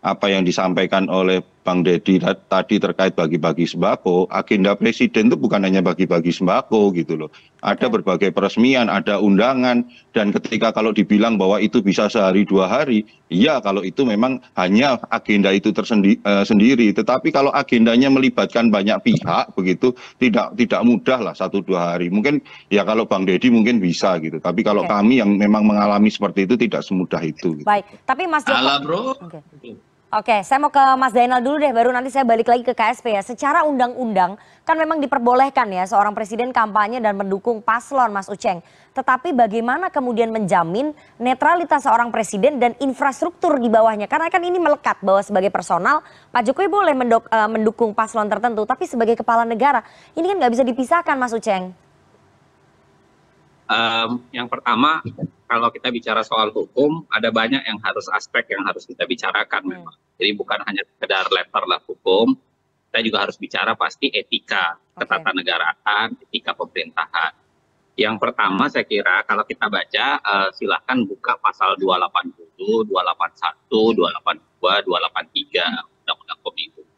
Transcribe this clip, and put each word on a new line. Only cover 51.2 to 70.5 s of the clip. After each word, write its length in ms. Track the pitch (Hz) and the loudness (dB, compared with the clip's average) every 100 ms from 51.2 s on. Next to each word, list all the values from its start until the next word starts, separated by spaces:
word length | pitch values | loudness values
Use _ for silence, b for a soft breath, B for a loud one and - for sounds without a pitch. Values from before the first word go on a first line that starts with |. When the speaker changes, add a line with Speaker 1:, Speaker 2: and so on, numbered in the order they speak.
| 247 | -2
Speaker 2:
Uceng. 400 | 233 220 190 185 180 _ _ _ _ _ _ _ _ _ _ _ _ _ _ _ _ _ _ _ | -4 -4 -4 -4 -14 _ _ _ _ _ _ _ _ _ _ _ _ _ _ _ _ _ _ _
Speaker 4:
Em, 400 | 110 117 113 113 120 - | -2 0 -2 -4 -6 -10
yang 160 | 127 123 | -10 -8
pertama, 480 | - - 113 143 156 117 - - _ _ | -6 -2 0 2 0 -6 -10 -12 _ _
kalau 240 | 120 117 | -2 -2
kita 240 | - 131 | -4 -6
bicara 320 | 120 117 110 110 | -6 -4 -4 -2
soal 240 | 113 107 | -2 -2
hukum, 560 | 107 87 - 143 165 160 | -2 -4 0 0 0 -4
ada 240 | 107 113 | -2 0
banyak 320 | 110 113 135 | 0 0 -2
yang 160 | 117 107 107 | -4 -8 -6
harus, 240 | 107 95 | -6 -6
aspek 400 | - - 120 - | -8 -4 -6 -6
yang 160 | 101 95 | -6 -6
harus 160 | 92 | -8
kita 240 | - 90 87 | -12 -10 -8
bicarakan 560 | 90 98 98 107 101 | -6 -4 -6 -4 -6
Speaker 2:
Hmm. 80 | 92 90 | -8 -12
Speaker 4:
memang. 160 | 85 _ _ _ | -18 _ _ _
Jadi 120 | 95 | -4
bukan 240 | 104 98 104 - | -4 -6 -6 -6
hanya 160 | 101 | -10
sekedar 480 | 98 _ 104 98 92 | -12 _ -4 -4 -2
letter 320 | 95 90 101 90 | -4 -4 -6 -4
lah 80 | 90 _ | -6 _
hukum, 480 | - - 95 - 262 _ _ _ _ _ | -8 0 2 2 -2 _ _ _ _ _
kita 80 | - 113 | -4 -2
juga 120 | 101 | -4
harus 160 | 98 - | -4 -8
bicara 400 | 95 - 101 - | -10 -6 -4 -2
pasti 320 | 82 - 135 | -4 -4 -4
etika, 640 | 107 - - - 104 87 85 _ - | -4 -6 -10 -6 -4 -4 -6 _ -12
Speaker 2:
Oke. 80 | 101 | -6
Speaker 4:
ketatanegaraan, 1120 | 98 - 92 87 85 82 - - 104 113 - _ | -4 -4 -6 -4 -4 -4 -4 -4 -2 -4 -8 _
etika 240 | - - - | -10 -8 -8
pemerintahan. 760 | 85 92 80 80 78 85 80 - _ _ _ _ _ | -8 -8 -8 -8 -6 -4 -6 -8 _ _ _ _ _
Yang 220 | - 107 110 | -4 -4 -2
pertama 480 | 120 - 104 95 139 | -6 -2 -2 0 -2
saya 160 | 135 | -4
kira 400 | 110 104 95 92 | -4 -2 0 0
kalau 240 | - 104 104 | 0 -4 -4
kita 240 | 110 110 | -6 -4
baca, 360 | 104 85 104 123 143 | -4 -4 -2 -2 -2
eh, 300 | - 101 98 | -2 -2 -2